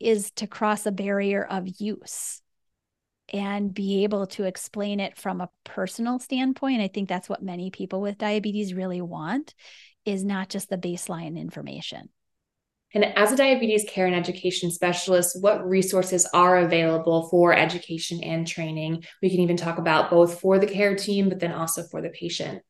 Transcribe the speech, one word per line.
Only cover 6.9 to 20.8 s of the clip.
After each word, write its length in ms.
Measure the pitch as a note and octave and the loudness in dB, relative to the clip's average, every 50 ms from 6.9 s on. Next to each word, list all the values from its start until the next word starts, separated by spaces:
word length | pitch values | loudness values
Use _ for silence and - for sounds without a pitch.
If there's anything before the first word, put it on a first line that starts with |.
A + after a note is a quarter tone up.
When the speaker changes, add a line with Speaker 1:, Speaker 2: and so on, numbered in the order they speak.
| - G#3+ G3 F#3 | -4 -6 -4 -4
Speaker 1:
that's 200 | F#3 F3+ - - | -4 -6 -6 -8
what 140 | G3+ - | -8 -8
many 280 | G3 F#3+ F3 F3 F3+ F#3+ | -8 -10 -8 -8 -8 -10
people 300 | F#3+ - G3 F#3 F#3+ F#3+ | -8 -10 -8 -6 -6 -4
with 180 | G3+ G3+ G3+ G3+ | -4 -6 -6 -4
diabetes 560 | A3 G#3 G#3 G#3+ G3+ G#3+ G3+ G#3 G#3 G3 F3+ | -2 -2 -2 -2 -2 -2 -4 -4 -4 -4 -4
really 260 | F#3 F#3 F#3 F3+ F3+ | -4 -4 -4 -4 -6
want, 540 | F3+ E3+ F3 D#3+ D#3 E3 G#3 C#4 D#4 - - _ - - - - - _ _ _ _ | -6 -8 -8 -8 -6 -4 -4 -4 -6 -8 -14 _ -20 -20 -20 -20 -20 _ _ _ _
is 200 | G#3+ G3 F#3+ F#3+ | -4 -4 -2 -2
not 240 | G3+ G3+ F#3+ F#3+ F#3+ | -2 -4 -4 -4 -6
just 200 | - G3 - - | -8 -10 -6 -6
the 100 | G3 F3+ | -6 -6
baseline 580 | F3 F3 F3 F3 - - F3+ E3 E3 D#3 E3 | -4 -6 -6 -6 -8 -8 -8 -8 -8 -8 -10
information. 720 | E3+ D#3 F3 - D3+ - - C#3 D#3 - - - - - - _ _ _ _ _ _ _ _ _ _ _ _ _ _ _ _ - | -10 -10 -10 -10 -12 -12 -12 -12 -12 -12 -12 -12 -14 -16 -18 _ _ _ _ _ _ _ _ _ _ _ _ _ _ _ _ 0
Speaker 2:
And 120 | G#3 G#3 | 2 2
as 260 | G#3 - G3 G#3 - | 2 4 4 4 4
a 40 | C4 | 4
diabetes 500 | C4 C4+ C4+ C4 B3 A#3 A3 G#3+ G#3 G#3+ - | 4 4 4 4 4 2 2 2 0 0 -2
care 160 | - F#3+ F#3 | 0 0 2
and 100 | F3+ F3+ | 2 2
education 560 | F3 E3+ F3+ F3+ - - F3+ F3 - - F3 | 0 0 -2 -6 -4 -4 -4 -2 -2 -2 -4
specialist, 720 | E3 - F3+ F3 E3 - - F#3+ F#3 F3+ F3 F3+ - F#3 | -2 0 0 0 0 0 2 2 4 4 4 2 -2 2
what 260 | F#3 G#3 G#3 F#3+ F#3 | 2 2 2 2 0
resources 600 | F3+ F#3+ F#3+ F#3 - - F#3 F#3 F#3 F#3 F3 - - - | 2 2 2 2 4 2 0 2 2 2 2 2 4 6
are 240 | F3 F3+ F3+ F#3 F3+ | 6 6 8 8 6
available 680 | F3 E3 E3 E3 E3 D#3+ D#3+ E3 E3 E3+ E3 E3 E3 - | 6 4 4 4 4 4 2 2 2 2 2 2 2 4
for 240 | - F3 E3+ E3+ - | 6 6 8 8 8
education 680 | - D#3+ E3 F3 F3 - - E3 E3 - - E3+ E3+ | 6 4 2 0 -4 -8 -8 -8 -8 -6 -6 -6 -6
and 240 | - - E3 E3 E3 | -6 -4 -4 -4 -4
training? 580 | E3 - - E3 D#3+ D#3 D#3 D#3 D#3+ E3 E3+ - - - _ | -4 -6 -6 -6 -6 -6 -6 -4 -4 -4 -6 -8 -12 -6 _
We 80 | - F#3 | 0 2
can 100 | F#3+ F3+ | 2 4
even 160 | F3+ E3+ F3 | 2 2 2
talk 220 | E3+ E3 E3 E3 - | 0 -2 -4 -4 -2
about 320 | E3+ E3+ D#3 D#3 - - | 2 4 4 4 4 6
both 300 | F3 E3+ F3 E3+ F3 - | 6 6 6 6 4 0
for 180 | - F#3+ F#3+ G3 | 2 4 4 4
the 80 | G3 | 4
care 280 | G#3 G3+ F#3+ | 2 2 2